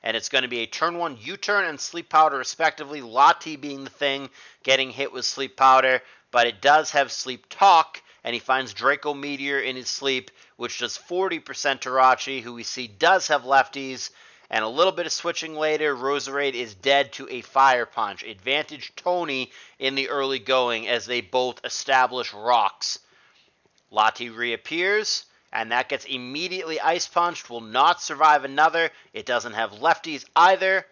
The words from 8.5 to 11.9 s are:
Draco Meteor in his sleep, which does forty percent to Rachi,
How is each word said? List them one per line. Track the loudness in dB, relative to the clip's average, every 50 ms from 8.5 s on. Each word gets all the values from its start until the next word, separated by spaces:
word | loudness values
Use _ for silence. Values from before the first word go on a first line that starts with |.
| 0 0 0 -6 -10
Draco | -2 0 0 0 0 -2 -6 -6
Meteor | -6 -8 -10 -10 -8 -6 -4 -4 -2
in | -2 -4 -6
his | -6 -8 -10
sleep, | -10 -4 -4 -2 -2 -4 -6 -10 _ _ _ _ _
which | _ -10 -10 -8 -8
does | -8 -8 -8
forty | -12 -12 -8 -4 -4 -2 -4 -4 -8
percent | _ -14 -12 -4 -2 -2 -2 -2 -6
to |
Rachi, | -2